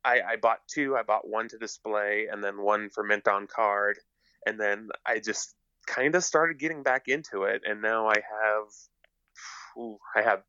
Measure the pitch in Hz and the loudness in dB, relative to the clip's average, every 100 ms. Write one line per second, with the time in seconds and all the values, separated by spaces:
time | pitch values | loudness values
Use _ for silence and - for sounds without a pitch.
0 | 131 123 92 113 113 113 - - 139 135 | 4 2 2 2 2 2 -4 -2 0 0
1 | 113 107 - 107 113 113 113 - 110 104 | 2 0 0 -4 -4 -8 -12 -8 -4 -2
2 | 104 104 107 104 101 101 101 104 104 110 | 0 0 -2 -4 -6 -2 0 0 -2 -6
3 | 104 104 107 101 101 - 110 101 104 104 | -2 2 2 0 -2 0 2 2 0 -2
4 | _ _ _ _ 107 107 104 104 110 - | _ _ _ _ -6 0 -2 -2 -6 -8
5 | - 113 107 - - _ _ _ - - | -2 -2 -2 -6 -8 _ _ _ -6 0
6 | 139 175 175 160 165 151 156 156 135 131 | 2 2 2 2 2 0 -6 -2 0 0
7 | - 143 151 98 98 104 - 104 107 113 | 0 -4 -2 -2 0 0 -4 -2 0 2
8 | 110 107 - 107 110 107 107 - - _ | 2 2 0 -2 0 0 -2 -16 -20 _
9 | _ _ _ - - - - - 117 107 | _ _ _ -20 -18 -16 -16 -12 -12 -12
10 | - 104 110 98 | 0 2 4 2